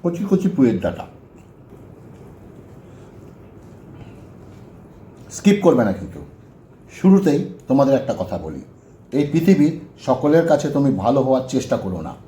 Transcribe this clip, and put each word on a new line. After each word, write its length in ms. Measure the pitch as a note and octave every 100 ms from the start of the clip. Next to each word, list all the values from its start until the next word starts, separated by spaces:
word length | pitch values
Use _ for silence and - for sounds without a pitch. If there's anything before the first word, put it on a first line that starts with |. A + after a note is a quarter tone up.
কচি 220 | F3 E3+ G3
কচি 200 | F#3+ F#3+
পুয়ের 300 | - B2 F#2+
ডাটা। 260 | E2 - - - - - - - - - - - - - - - - - - - - - - - - - - - - - - - - - - - - - - - - - - - -
স্কিপ 320 | - G3+ G3+
করবে 200 | F3 C3
না 80 | G#2+
কিন্তু। 280 | F#2 F#2 - - - - - - - -
শুরুতেই 460 | - F#3+ G3 D#3+ C#3+ - - -
তোমাদের 260 | C3+ C3+
একটা 220 | C3+ - C3+
কথা 200 | F#2 F#2
বলি, 240 | D#2 C2+ - - - - -
এই 160 | C3+ D3
পৃথিবীর 480 | E3 E3+ F#3 D3+ E3+ - - -
সকলের 420 | B2 D3 D#3+ E3
কাছে 220 | D3 D3+
তুমি 220 | C#3+ C#3
ভালো 300 | F#2+ G#2 C#3
হওয়ার 220 | B2+ C3 B2+
চেষ্টা 300 | C3 - A#2
করো 240 | G2 F2
না। 120 | D2+ A#1